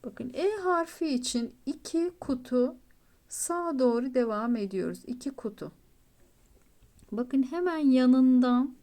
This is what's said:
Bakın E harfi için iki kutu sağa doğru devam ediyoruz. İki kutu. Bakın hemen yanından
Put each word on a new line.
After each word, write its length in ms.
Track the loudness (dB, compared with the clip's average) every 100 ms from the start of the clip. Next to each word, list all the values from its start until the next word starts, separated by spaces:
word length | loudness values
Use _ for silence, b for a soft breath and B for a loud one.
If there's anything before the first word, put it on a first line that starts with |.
Bakın 280 | -12 -10 -8
E 160 | -2 -2 -2
harfi 440 | 0 0 -2 -6 -4
için 480 | -2 -2 -4 -6 -8 -10
iki 460 | -10 -6 -4 -4 -6
kutu 560 | -6 -6 -2 0 0 -4 _ _ _ _ _
sağa 500 | -10 -4 -4 -2 0
doğru 340 | 2 2 -2
devam 420 | 0 0 -2 -2 -2
ediyoruz. 440 | -2 -4 -4 -8 -12
İki 240 | -10 -10
kutu. 400 | -8 -12 -10 -16 -16 _ _ _ _ _ _ _ _ _ _ _ _ -10
Bakın 320 | -8 -2 0
hemen 340 | 0 -2 -2 2
yanından 1000 | 4 6 6 6 6 6 6 4 0 -6